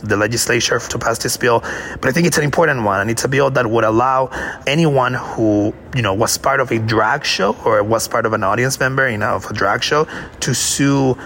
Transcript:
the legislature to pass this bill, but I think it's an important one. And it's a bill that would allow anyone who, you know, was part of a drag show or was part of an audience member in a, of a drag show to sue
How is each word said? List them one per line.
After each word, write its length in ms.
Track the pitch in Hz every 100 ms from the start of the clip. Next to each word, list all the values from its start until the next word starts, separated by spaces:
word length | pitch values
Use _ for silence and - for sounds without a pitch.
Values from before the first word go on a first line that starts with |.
| 104
the 120 | 104
legislature 600 | 107 117 - 120 - 120
to 200 | - 135
pass 180 | 120 113
this 180 | 120 -
bill, 260 | 127 113 - - - -
but 80 | 135
I 20 |
think 160 | 165 170
it's 100 | 160
an 60 |
important 400 | 147 131 160 131
one. 160 | 104 98
And 100 | 101
it's 140 | 117
a 60 | -
bill 200 | 135 139
that 140 | 131 120
would 200 | 117 110
allow 460 | 110 127 131 127 - - - -
anyone 460 | 147 165 135 127
who, 600 | 127 - - 110 104 104 - - 123
you 60 |
know, 120 | 107
was 240 | 98 107 -
part 220 | 143 135
of 120 | 123
a 80 | 113
drag 440 | 110 110 107 147
show 320 | - - 196 -
or 180 | 127 107
was 280 | 104 113 -
part 160 | 120 113
of 80 |
an 100 | 107
audience 220 | 98 107 127 135
member 280 | 131 135 135
in 140 | 104
a, 60 | 107
of 180 | 98 -
a 80 |
drag 300 | 107 101 117
show 240 | - 147 160 - - -
to 160 | - 127
sue 600 | - - 139 139 135 123